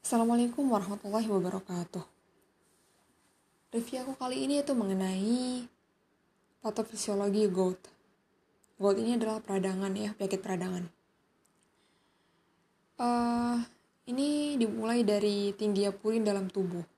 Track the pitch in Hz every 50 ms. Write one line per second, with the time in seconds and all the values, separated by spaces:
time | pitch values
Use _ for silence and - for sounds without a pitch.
0 | _ - - 233 226 233 233 240 240 240 240 - 285 269 233 202 190 185 202 208
1 | - 202 202 220 226 220 202 190 180 180 190 190 185 - 180 175 175 - - 180
2 | 165 - _ _ _ _ _ _ _ _ _ _ _ _ _ _ _ _ _ _
3 | _ _ _ _ _ _ _ _ _ _ _ _ _ _ - 233 233 - - 254
4 | 254 269 269 - 262 254 254 262 269 262 285 285 285 285 269 240 214 196 190 190
5 | 190 185 190 190 196 214 240 247 254 254 254 247 240 240 _ _ _ _ _ _
6 | _ _ _ _ _ _ _ _ _ _ _ _ - 226 214 - 220 220 - 208
7 | - - 208 196 202 202 196 214 214 202 180 185 190 185 185 - _ - - _
8 | _ _ _ _ _ _ _ _ _ _ _ _ _ _ _ _ 190 202 196 226
9 | 226 226 240 233 226 220 220 220 220 - 196 196 185 196 190 190 196 196 190 202
10 | 214 208 208 - 196 196 196 190 190 - 185 180 180 185 185 180 180 170 _ _
11 | _ _ _ _ _ _ _ _ _ _ _ _ _ _ _ _ _ _ _ _
12 | _ _ _ _ _ _ _ _ _ _ _ _ _ _ _ _ _ _ _ -
13 | 247 240 240 240 240 240 240 240 240 240 240 240 233 - - _ _ _ _ _
14 | _ - 247 254 277 294 294 294 294 294 294 262 233 214 208 226 220 220 233 240
15 | 233 202 208 202 208 208 202 202 202 202 196 - 214 208 208 196 202 202 190 196
16 | - 214 226 226 220 208 202 196 190 185 - 196 190 180 175 175 170 - _